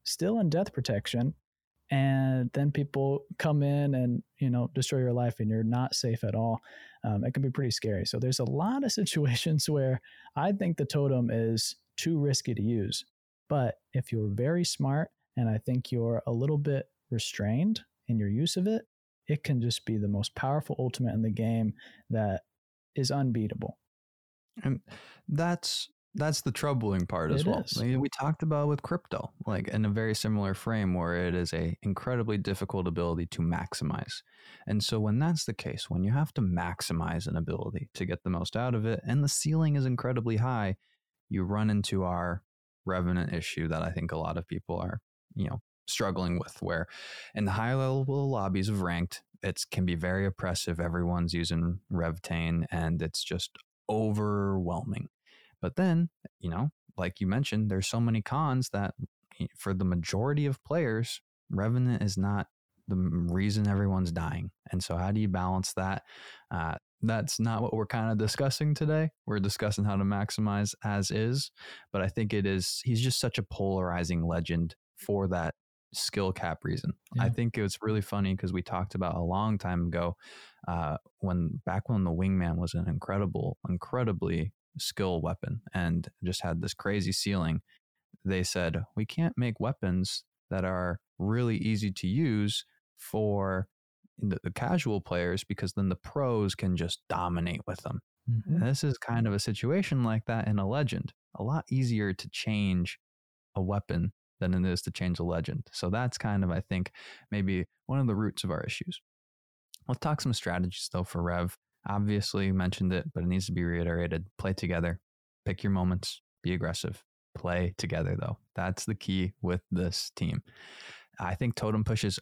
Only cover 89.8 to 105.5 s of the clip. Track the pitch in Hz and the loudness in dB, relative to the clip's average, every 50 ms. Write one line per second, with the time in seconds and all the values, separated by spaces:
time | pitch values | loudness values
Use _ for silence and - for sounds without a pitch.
89.8 | - 92 90 92 92 - - - - _ _ _ _ - 92 95 92 92 92 90 | -2 0 0 0 0 -2 -4 -8 -10 _ _ _ _ -6 -4 -2 0 0 0 0
90.8 | 90 90 87 - _ _ _ - 90 101 110 120 123 117 110 - - 110 110 101 | 0 -2 -2 -4 _ _ _ -4 -2 0 2 2 2 2 0 0 0 0 0 2
91.8 | 107 101 95 - - 90 98 139 165 143 110 107 104 104 104 - - - _ _ | 0 -2 -2 -2 -2 0 2 2 2 2 2 2 2 0 0 -2 -6 -8 _ _
92.8 | _ _ _ - - - - 107 107 104 101 101 98 95 95 92 98 - _ _ | _ _ _ -20 -10 -6 -2 0 0 2 2 2 0 0 0 0 -2 -4 _ _
93.8 | _ _ _ _ _ _ _ - - 101 90 - - 87 90 - - - 180 175 | _ _ _ _ _ _ _ -4 -2 -2 -2 -2 -4 -6 -6 -4 -2 0 0 0
94.8 | - 127 107 98 - - 90 87 87 87 90 98 - - 101 - - 92 - - | 2 0 0 0 -2 -2 -2 0 0 0 0 -2 -4 -6 -6 -4 -4 -4 -2 0
95.8 | 98 95 92 - - - - 147 139 127 120 110 104 98 87 - - 95 90 82 | 0 0 0 -2 -4 -6 -2 -2 0 2 2 2 2 0 0 0 0 0 0 0
96.8 | 85 85 - - _ - 87 87 87 90 87 85 85 87 85 - - - 92 - | 0 -2 -4 -6 _ -6 -4 -2 -2 0 0 0 0 -2 -2 -4 -6 -8 -8 -8
97.8 | - - - - - _ _ _ _ - 117 113 - - 156 170 110 123 139 - | -6 -6 -6 -8 -8 _ _ _ _ -2 0 0 0 0 2 2 2 2 2 2
98.8 | - 147 127 - - - 117 117 113 110 101 101 - - 107 - - 120 156 196 | 2 0 -2 -2 -2 -2 0 2 2 2 2 0 0 -2 -2 0 0 0 2 2
99.8 | 190 - 151 131 123 113 110 110 - - 113 113 - 107 107 101 98 95 117 143 | 2 2 2 2 2 2 2 0 0 0 -2 0 2 2 2 2 2 0 0 0
100.8 | 151 - - - - - - _ _ _ - - 98 117 147 160 - - 131 131 | 0 0 0 -2 -4 -6 -10 _ _ _ -10 -6 -4 -2 -2 -2 -2 0 0 2
101.8 | 131 120 117 107 104 98 92 - - - - - - 110 107 104 104 95 92 90 | 2 2 2 2 2 0 -2 -4 -6 -10 -10 -6 -2 0 0 2 2 4 4 2
102.8 | 87 - - - _ _ _ _ _ _ _ _ _ _ - 101 92 92 101 101 | 2 0 -4 -10 _ _ _ _ _ _ _ _ _ _ -4 -2 -2 0 0 0
103.8 | - - - 85 85 98 - _ _ _ _ - 92 90 92 90 90 92 87 87 | -2 0 0 0 0 0 -2 _ _ _ _ -4 0 0 2 2 2 2 2 0
104.8 | - - - - 92 90 87 - 87 87 82 82 82 - | -2 -4 -4 -2 -2 0 0 0 0 0 0 0 -2 -2